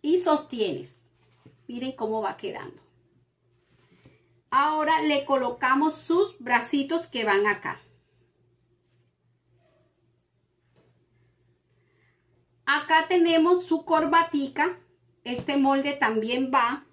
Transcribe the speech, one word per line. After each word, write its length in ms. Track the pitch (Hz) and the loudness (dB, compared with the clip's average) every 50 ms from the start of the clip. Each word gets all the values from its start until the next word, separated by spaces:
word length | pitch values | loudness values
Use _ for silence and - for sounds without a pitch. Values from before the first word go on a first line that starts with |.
Y 180 | - 294 330 359 | 0 0 0 2
sostienes. 760 | 349 339 311 294 - - - 233 214 185 143 - - - - _ _ _ _ _ _ _ _ _ _ - _ _ _ - | 2 2 0 0 0 -6 -6 -4 -4 -4 -4 -8 -12 -16 -20 _ _ _ _ _ _ _ _ _ _ -20 _ _ _ -14
Miren 240 | 240 240 254 262 | -12 -8 -8 -8
cómo 300 | 262 - 226 220 220 220 | -8 -6 -6 -4 -4 -4
va 140 | 208 196 190 | -4 -6 -8
quedando. 460 | - - 190 - - - - - - _ _ _ _ _ _ _ _ _ _ _ _ _ _ _ _ _ _ _ _ _ _ _ _ _ - _ _ _ _ _ _ _ _ | -8 -10 -12 -10 -10 -14 -16 -18 -20 _ _ _ _ _ _ _ _ _ _ _ _ _ _ _ _ _ _ _ _ _ _ _ _ _ -20 _ _ _ _ _ _ _ _
Ahora 520 | - 269 285 302 311 311 302 302 320 320 | 0 2 2 2 0 0 0 0 0 2
le 220 | 311 302 294 277 285 | 2 2 0 0 0
colocamos 720 | - 277 269 247 240 247 - - 254 262 277 302 320 311 | 0 0 0 0 -2 -4 -2 0 0 2 2 2 0 -2
sus 400 | - - - 330 349 415 392 - - | -4 -4 0 2 2 2 0 -2 -14
bracitos 680 | 240 240 247 233 240 - - 285 269 277 330 330 330 - | -4 0 0 0 0 0 -2 -2 -2 -2 -4 -4 -4 -6
que 180 | - 240 226 | -6 -4 0
van 200 | 214 196 196 208 | 0 2 2 2
acá. 340 | 208 202 - - - - - _ _ _ _ _ _ _ _ _ _ _ _ _ _ _ _ _ _ _ _ _ _ _ _ _ _ _ _ _ _ _ _ _ _ _ _ _ _ _ _ _ _ _ _ _ _ _ _ _ _ _ _ _ _ _ _ _ _ _ _ _ _ _ _ _ _ _ _ _ _ _ _ _ _ _ _ _ _ _ _ _ _ _ _ _ _ _ _ _ _ _ _ _ _ _ _ _ | 2 0 -2 -4 -10 -12 -12 _ _ _ _ _ _ _ _ _ _ _ _ _ _ _ _ _ _ _ _ _ _ _ _ _ _ _ _ _ _ _ _ _ _ _ _ _ _ _ _ _ _ _ _ _ _ _ _ _ _ _ _ _ _ _ _ _ _ _ _ _ _ _ _ _ _ _ _ _ _ _ _ _ _ _ _ _ _ _ _ _ _ _ _ _ _ _ _ _ _ _ _ _ _ _ _ _
Acá 420 | - 285 302 294 - 320 320 320 330 | -2 -2 -2 0 2 2 2 4 4
tenemos 580 | 359 359 339 339 330 330 320 339 359 359 - | 2 4 4 4 4 4 4 4 4 2 2
su 200 | - 330 320 - | -2 -2 -2 0
corbatica. 920 | - 320 320 311 285 302 330 330 330 - 294 277 269 - - 302 359 359 - _ _ _ _ _ _ _ _ _ | 0 0 2 2 4 2 2 2 2 -2 -4 -4 -4 -2 -2 -2 -2 -2 -8 _ _ _ _ _ _ _ _ _
Este 340 | 233 247 247 - - 294 277 | -8 -8 -8 -4 -2 0 2
molde 360 | 269 269 277 277 269 285 277 | 2 2 2 2 0 -2 -2
también 560 | - 269 226 220 220 214 226 247 254 269 262 | 0 0 0 0 -2 -2 -2 -2 -2 -2 0
va. 340 | 262 262 240 240 269 294 - _ | 0 2 2 2 -2 -4 -10 _